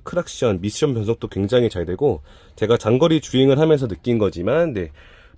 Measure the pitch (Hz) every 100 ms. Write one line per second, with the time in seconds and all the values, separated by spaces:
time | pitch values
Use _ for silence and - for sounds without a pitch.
0 | - 175 170 - 123 95 101 - 151 117
1 | 104 117 110 - 98 123 117 90 85 92
2 | 143 85 - - - - 107 117 107 127
3 | 165 160 - 127 135 135 160 147 131 90
4 | - 117 101 85 92 147 170 104 80 -
5 | - - -